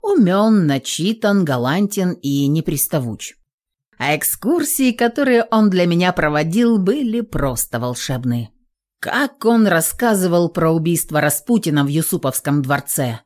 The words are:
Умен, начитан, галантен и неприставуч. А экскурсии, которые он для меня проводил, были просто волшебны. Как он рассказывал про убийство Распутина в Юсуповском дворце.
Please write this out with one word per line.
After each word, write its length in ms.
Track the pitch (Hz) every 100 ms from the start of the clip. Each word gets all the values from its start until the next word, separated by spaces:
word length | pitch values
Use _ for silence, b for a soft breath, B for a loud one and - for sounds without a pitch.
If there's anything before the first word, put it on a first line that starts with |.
Умен, 640 | 415 392 185 196 220 214 160
начитан, 760 | 139 - - 180 226 208 202
галантен 680 | 165 127 123 165 202 202 180
и 340 | - 139 139 139
неприставуч. 880 | 156 156 151 - 156 123 104 - - _ _ _ _ _ _
А 180 | 131 151
экскурсии, 760 | - - 208 339 285 - 262
которые 560 | 240 240 233 269 233 233
он 220 | 220 214
для 160 | 185 175
меня 260 | 170 180
проводил, 640 | - 151 147 156 196 233 226
были 440 | 185 277 247 226
просто 580 | 226 - 135 117 - 117
волшебны. 720 | 123 123 - 127 123 120 113 _ _ _ _ _
Как 460 | - 247 277 _ 220
он 200 | 233 208
рассказывал 840 | 170 160 - 240 202 185 175 170
про 220 | 175 165
убийство 520 | 165 160 165 - 151
Распутина 640 | 147 147 - 233 170 147 139
в 20 |
Юсуповском 760 | 147 160 180 135 - - 143
дворце. 600 | 135 139 - - 127 117